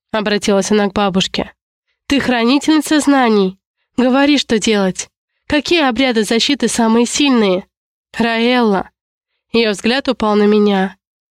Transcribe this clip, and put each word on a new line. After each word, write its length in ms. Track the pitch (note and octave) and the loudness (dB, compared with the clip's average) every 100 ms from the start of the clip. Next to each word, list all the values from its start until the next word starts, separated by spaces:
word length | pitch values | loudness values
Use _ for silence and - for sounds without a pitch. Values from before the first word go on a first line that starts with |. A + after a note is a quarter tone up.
| - | -8
обратилась 600 | A3 G#3 G3+ - G3 F#3 | -6 -2 -2 0 0 2
она 180 | G#3+ G3+ | 0 0
к 40 | |
бабушке, 600 | G#3 G3+ F#3+ - - - _ _ _ _ _ - | 0 -2 0 -2 -4 -10 _ _ _ _ _ -4
«ты 80 | C#4 | -2
хранительница 800 | - B3 A#3 C#4 - D#4 - D#4 | 0 -2 0 0 2 0 2 0
знаний. 580 | C#4 C#4 A#3+ G#3+ F#3+ F#3+ _ _ _ - | 2 2 2 2 0 -4 _ _ _ -2
Говори, 420 | B3 C4 C#4+ C#4 | 0 2 2 0
что 220 | - A3+ | 0 -2
делать. 500 | A3+ G#3 F#3+ F#3 - _ _ _ - | 0 0 0 -4 -12 _ _ _ -4
Какие 400 | D4+ - E4+ C4+ | -4 0 0 0
обряды 380 | A3+ C4+ A3+ G#3 | 0 0 0 0
защиты 420 | A3+ - C#4+ A3+ | -2 -2 -2 -2
самые 380 | - A3+ A3+ A#3+ | 0 0 2 0
сильные?» 640 | - C#4+ A#3+ G3+ F#3 - _ _ _ _ - | 0 0 2 2 -2 -6 _ _ _ _ -4
«Раэлла». 720 | A#3 A3+ A#3 B3+ A3+ F#3+ - _ _ _ _ _ _ | -2 0 0 2 2 0 -4 _ _ _ _ _ _
Ее 180 | A3+ A3 | -2 0
взгляд 380 | G3 A3+ C4 C4+ | -2 -2 -2 -4
упал 260 | B3 G#3+ G#3 | -4 0 2
на 80 | |
меня. 540 | G#3 G#3+ G#3 G3 F#3+ - _ _ _ | 2 2 2 0 -2 -8 _ _ _